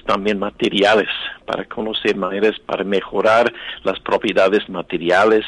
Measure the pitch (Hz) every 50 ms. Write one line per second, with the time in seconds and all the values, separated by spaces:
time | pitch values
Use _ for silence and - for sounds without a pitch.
0 | - - 107 101 98 104 104 95 101 104 - - 123 107 - 95 98 101 110 104
1 | 92 - - - - - - - _ - - - - - - 117 110 110 104 -
2 | - 107 98 98 92 92 98 101 107 107 101 - - - - - 95 98 101 92
3 | - - - 98 95 110 110 117 120 117 - - - - - - - 98 95 -
4 | - - 101 95 - 107 92 101 95 95 101 101 - - 95 87 85 - 92 80
5 | 85 85 87 95 104 110 110 107 104